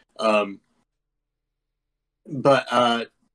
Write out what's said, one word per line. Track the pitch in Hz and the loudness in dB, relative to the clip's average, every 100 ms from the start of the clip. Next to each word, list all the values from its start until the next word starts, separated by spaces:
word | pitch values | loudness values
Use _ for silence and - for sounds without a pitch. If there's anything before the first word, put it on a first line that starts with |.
| _ - | _ -4
Um, | 110 107 101 98 _ _ _ _ _ _ _ _ _ _ _ _ _ _ _ _ - | 0 0 -2 -10 _ _ _ _ _ _ _ _ _ _ _ _ _ _ _ _ -14
but, | 143 139 131 - | -2 2 2 2
uh, | 123 120 117 113 _ _ | 0 2 0 -6 _ _